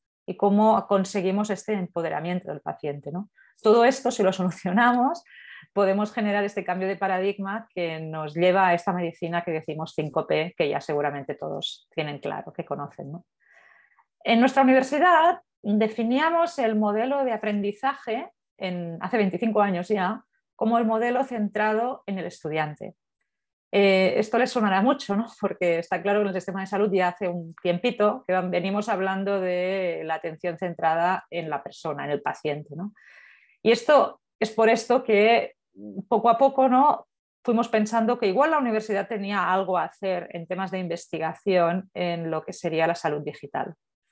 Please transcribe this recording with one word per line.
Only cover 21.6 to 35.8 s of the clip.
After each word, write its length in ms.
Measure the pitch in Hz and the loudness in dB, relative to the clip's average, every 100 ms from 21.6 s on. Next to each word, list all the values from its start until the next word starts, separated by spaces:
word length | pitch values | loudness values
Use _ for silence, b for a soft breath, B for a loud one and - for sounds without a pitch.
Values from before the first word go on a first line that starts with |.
| 214 214 247 277 - | 0 0 -2 -6 -8
en 100 | 190 | -8
el 80 | 170 | -8
estudiante. 680 | - 156 156 151 151 - - _ _ _ _ _ _ _ | -10 -6 -4 -4 -8 -16 -18 _ _ _ _ _ _ _
Eh, 440 | 202 196 190 190 - | 2 4 4 4 2
esto 220 | 220 233 | 0 0
les 100 | 254 | 0
sonará 320 | 247 214 190 | 2 2 2
mucho, 340 | 220 277 - 202 | 2 0 0 -2
¿no? 120 | 233 - | -4 -4
Porque 380 | 202 - 175 165 | -6 -2 0 0
está 240 | 170 180 | -2 -4
claro 180 | 190 202 | 0 0
que 40 | |
en 40 | 202 | 0
el 40 | |
sistema 280 | 185 170 190 | -2 -6 -8
de 40 | 190 | -4
salud 260 | 196 208 | -2 0
ya 180 | 185 180 | 2 0
hace 180 | 180 185 | -2 -4
un 260 | 175 165 165 | -4 -8 -6
tiempito 600 | 180 175 240 240 208 254 - | -2 0 0 2 0 0 -2
que 60 | |
van-, 160 | 185 180 | -2 0
venimos 400 | 180 185 202 208 | -2 -2 -2 -2
hablando 500 | 196 190 190 196 202 | -2 -2 -2 -2 -2
de 600 | 185 180 185 190 185 165 | -2 -2 -2 -2 -2 -4
la 120 | 160 160 | -4 -6
atención 420 | 165 160 180 165 | -6 -8 -8 -6
centrada 720 | 180 165 165 165 175 185 - | -6 -2 0 2 2 0 -4
en 200 | 170 160 | -8 -6
la 120 | 147 | -6
persona, 440 | - - 160 143 143 | -8 -10 -8 -6 -4
en 60 | |
el 120 | 143 | -4
paciente, 520 | - - 151 147 151 147 | -4 -6 -6 -6 -8 -12
¿no? 180 | 202 - b b b b b b | -12 -14 b b b b b b
Y 100 | 220 | 2
esto 480 | 233 - 294 - - _ - | 2 6 4 4 -2 _ -8
es 100 | 220 | -4
por 180 | - 226 | 2 4
esto 360 | 226 - 247 | 4 2 0
que 520 | 254 202 220 233 - _ _ 190 | 2 4 6 4 0 _ _ -20